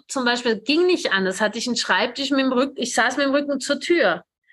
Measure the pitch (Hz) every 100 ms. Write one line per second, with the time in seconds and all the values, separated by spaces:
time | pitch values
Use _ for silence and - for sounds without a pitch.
0 | - 269 240 240 240 220 - 311 359 349
1 | - 190 185 180 214 220 247 233 - 185
2 | 240 269 269 269 262 247 277 - 240 -
3 | 233 269 277 277 285 269 - 277 - 339
4 | 202 160 _ _ _